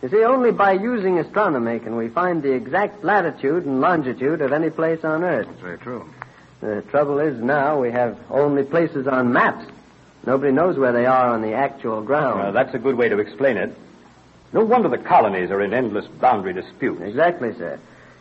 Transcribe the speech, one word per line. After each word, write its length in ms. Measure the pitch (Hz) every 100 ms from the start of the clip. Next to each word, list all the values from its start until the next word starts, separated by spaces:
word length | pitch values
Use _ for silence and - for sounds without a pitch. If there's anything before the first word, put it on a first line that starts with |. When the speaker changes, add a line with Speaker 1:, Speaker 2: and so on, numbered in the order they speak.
Speaker 1:
You 80 | 127
see, 140 | 202
only 280 | 226 262 240
by 200 | 190 202
using 480 | 190 220 247 190 180
astronomy 580 | 151 - 208 139 117 117
can 200 | 110 117
we 100 | 113
find 340 | 117 180 170
the 120 | 139
exact 500 | 131 113 165 208 202
latitude 640 | 165 208 170 - 135 165 151
and 120 | 131
longitude 640 | 156 175 131 113 131 165
of 100 | 139
any 180 | 147 160
place 320 | 156 160 165
on 200 | 160 156
Earth. 220 | 180 143 92
Speaker 2:
That's 160 | -
very 160 | 92 82
true. 320 | 113 120 - - - - - -
Speaker 1:
The 220 | - 104 -
trouble 300 | 139 147 143
is 200 | 156 123
now 400 | 120 143 139 151
we 120 | 123
have 260 | 120 120 104 -
only 320 | - 147 139
places 440 | 139 165 160 151 131
on 240 | 131 123
maps. 360 | 135 208 - - - - - - - -
Nobody 260 | 135 143
knows 240 | 135 180 156
where 120 | 131
they 140 | 120 123
are 220 | 127 123
on 160 | 117
the 100 | 110
actual 480 | 110 139 - 120 110
ground. 380 | 110 147 143 104
Speaker 3:
Well, 140 | 101
that's 200 | 101 135
a 60 | 131
good 160 | 120 123
way 140 | 117
to 100 | 104
explain 380 | 104 - 135 120
it. 200 | 85 - - - - - - - -
No 140 | 165 220
wonder 240 | 247 185
the 80 | 120
colonies 540 | - 175 110 95 87
are 100 | 98
in 140 | 101 113
endless 320 | 123 101 92
boundary 460 | - 123 117 95
disputes. 500 | 90 87 - 131 -
Speaker 1:
Exactly, 500 | 90 113 170 175 120
sir. 260 | 101 85 71 - - - -